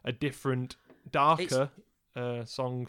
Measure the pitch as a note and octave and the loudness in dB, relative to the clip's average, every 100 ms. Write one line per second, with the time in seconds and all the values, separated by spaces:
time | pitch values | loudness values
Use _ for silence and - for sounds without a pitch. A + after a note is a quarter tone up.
0 | B2 A#2 D3 - C3+ B2+ B2+ - - - | -6 -2 -4 -2 0 0 -2 -10 -20 -20
1 | - D3+ D3 D#3+ F3+ B2+ C3+ - - _ | -4 4 6 4 2 0 0 -4 -20 _
2 | _ B2 B2 A#2+ A2+ - B2+ B2+ | _ -6 -4 -4 -6 -4 -4 -4